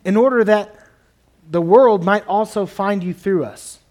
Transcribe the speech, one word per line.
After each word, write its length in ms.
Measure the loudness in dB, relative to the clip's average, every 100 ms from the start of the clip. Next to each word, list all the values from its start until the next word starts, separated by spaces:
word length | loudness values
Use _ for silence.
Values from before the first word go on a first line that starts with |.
In 120 | -2 0
order 260 | 2 2
that 320 | 0 0 -2 -16 _ _ _ _ _ _ _
the 140 | -4
world 400 | 4 4 6 2
might 240 | 0 -2 -2
also 400 | -4 -4 -6 -8
find 380 | -6 -4 -4
you 100 | -6
through 300 | -8 -4 -4
us. 340 | -4 -12 -20 -20 _